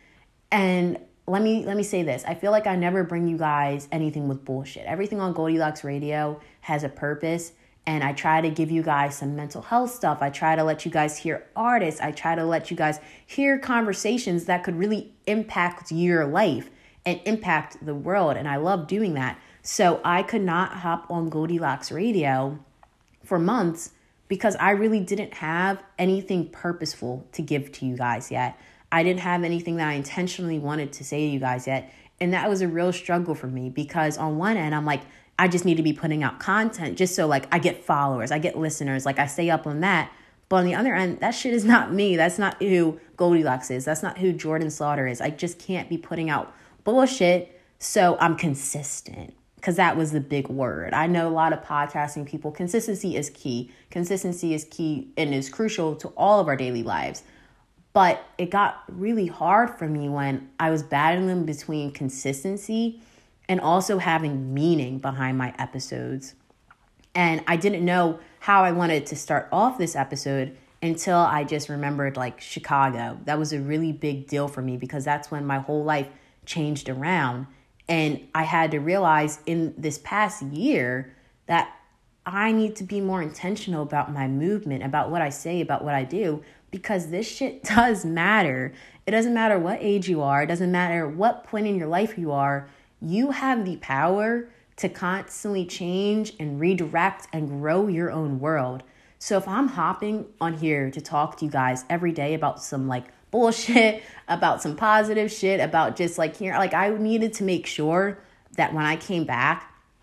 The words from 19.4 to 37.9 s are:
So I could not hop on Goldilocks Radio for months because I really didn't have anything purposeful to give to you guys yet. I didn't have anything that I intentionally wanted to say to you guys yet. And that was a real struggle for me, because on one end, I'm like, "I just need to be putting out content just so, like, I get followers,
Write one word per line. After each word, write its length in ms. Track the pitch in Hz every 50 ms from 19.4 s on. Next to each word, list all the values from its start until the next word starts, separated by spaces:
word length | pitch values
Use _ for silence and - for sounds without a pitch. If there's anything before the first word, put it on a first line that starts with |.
| - - - -
So 400 | - - - - 196 175 160 - -
I 180 | 170 175 185
could 200 | 202 - 240 214
not 300 | 190 180 165 175 185 -
hop 380 | - 190 175 170 165 165 - -
on 200 | 175 170 165 160
Goldilocks 600 | 151 156 160 165 175 165 165 139 131 143 - -
Radio 680 | - 156 202 240 214 180 147 135 131 131 135 139 151 151 - _ _ _ _ _ _ _ _ _ _ _ -
for 140 | - 190 170
months 540 | 165 196 240 240 185 170 165 - - - - _ _ _ _ _ _ -
because 260 | 196 190 - 208 190
I 160 | - 165 196
really 280 | 208 196 220 220 220 214
didn't 320 | 180 180 196 208 196 -
have 500 | - - 151 156 165 170 185 196 190 190 - - _ -
anything 520 | 180 185 190 196 190 - 190 175 160 165
purposeful 760 | - - - 175 170 170 160 151 - - 113 120 127 131 - -
to 80 | - -
give 320 | 156 135 151 139 135 -
to 140 | - - 135
you 100 | 131 127
guys 340 | 127 123 120 117 104 - -
yet. 300 | 127 123 123 123 - - - - - _ _ -
I 100 | 165 165
didn't 180 | 165 180 180 180
have 240 | 175 180 175 175 170
anything 320 | 165 170 170 170 170 165
that 120 | 170 156 151
I 60 | 143
intentionally 640 | 143 143 - - 185 180 180 - - 180 170 160 151
wanted 340 | 143 143 151 156 143 139
to 120 | - - 139
say 220 | - 147 147 151
to 60 | 147
you 80 | 139 131
guys 260 | 131 127 127 127 -
yet. 240 | 135 135 131 - - - - - _ _ -
And 140 | 180 180 185
that 160 | 175 - 214
was 100 | 202 185
a 80 | 185 170
real 240 | 160 170 175 185
struggle 420 | 175 180 - - 175 175 175 175 151
for 120 | - -
me, 240 | 127 131 127 127 127
because 480 | 127 151 147 147 - 165 156 151 151 -
on 180 | 156 156 151
one 200 | 156 180 214 226
end, 180 | 196 156 151 156
I'm 100 | 151 151
like, 180 | 151 147 139 - - - - _ _ _ -
"I 80 | 185
just 180 | 185 175 175 180
need 120 | 180 165
to 60 | 160
be 100 | 156 156
putting 300 | 147 - - 160 156 151
out 180 | 143 123 - -
content 580 | - 190 196 214 220 226 220 180 160 135 - -
just 160 | 190 180 -
so, 120 | - 165
like, 200 | 151 147 135 - -
I 60 | 165 175
get 260 | 147 175 - - -
followers, 480 | -